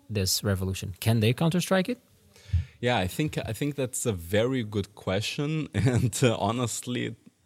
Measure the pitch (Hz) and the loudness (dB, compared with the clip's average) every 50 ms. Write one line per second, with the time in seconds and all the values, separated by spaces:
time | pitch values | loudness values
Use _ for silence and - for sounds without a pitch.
0 | _ - 107 104 95 92 - - - 104 98 92 95 95 95 - - 98 90 - | _ -6 -2 -2 0 0 0 0 0 0 0 0 0 -2 -4 -4 -6 -8 -8 -2
1 | - 113 117 117 104 113 123 - 165 165 160 180 170 - 190 190 180 - 247 - | 0 2 4 4 4 4 4 4 2 2 2 2 0 2 2 2 0 0 -4 -8
2 | _ _ _ _ _ _ - - - - - 85 - - - - 120 120 123 110 | _ _ _ _ _ _ -20 -20 -6 -2 0 0 0 -2 -6 -2 0 2 2 2
3 | 92 90 - - 156 151 - - - - 110 - 143 147 143 - 135 123 - - | 2 0 0 -2 -2 -2 -2 -4 -4 -4 -4 -2 -4 -4 -2 -2 -4 -4 -4 -4
4 | - 123 104 87 82 82 98 104 113 127 135 131 113 104 104 104 95 - - - | -2 -2 -2 -2 -2 0 2 2 2 2 2 -2 -2 -2 -2 -4 -4 -4 -8 -10
5 | - - 92 101 107 - - - 147 147 160 156 143 - - 104 92 135 123 117 | -4 -2 -2 -2 -2 -2 -4 -4 -4 -2 -2 -4 -4 -4 -2 2 2 4 4 4
6 | 123 117 - - 135 120 110 - - 101 113 123 123 113 - - - 123 123 120 | 2 0 2 4 4 4 4 4 0 0 0 0 -2 -2 -4 -6 -6 -6 -4 -4
7 | 120 113 113 - - - _ _ - | -4 -4 -6 -10 -16 -20 _ _ -6